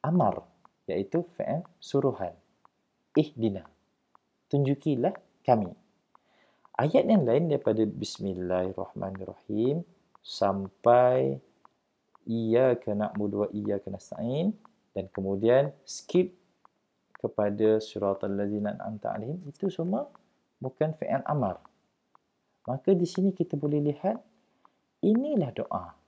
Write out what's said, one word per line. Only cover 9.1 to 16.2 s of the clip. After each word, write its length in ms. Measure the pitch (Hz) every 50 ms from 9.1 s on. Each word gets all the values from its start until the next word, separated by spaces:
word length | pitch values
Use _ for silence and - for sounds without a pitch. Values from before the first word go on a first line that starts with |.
| 95 95 95 92 98 _ _ - 107 104 117 131 147 170 170 _ _ _ _ _ _ _
sampai 1200 | _ - - - 101 98 98 98 98 98 _ _ - 117 120 123 123 123 127 131 - 135 135 131 _ _ _ _ _ _ _ _ _ _ _ _ _ _ _ _ _
Iyyaka 720 | - 113 117 113 110 110 120 131 131 123 120 - 117 104
na'budu 480 | 104 104 101 - 104 104 101 101 101 104
wa 40 | -
iyyaka 400 | - 104 104 104 101 98 - 98
nasta'in 640 | 98 95 - - - - 113 117 131 151 175 208 202 - _ - _ _ _ _ _
dan 160 | 101 95 95
kemudian 640 | _ 101 95 95 98 98 107 113 123 135 143 151 - _ _
skip 480 | - - - - - - 180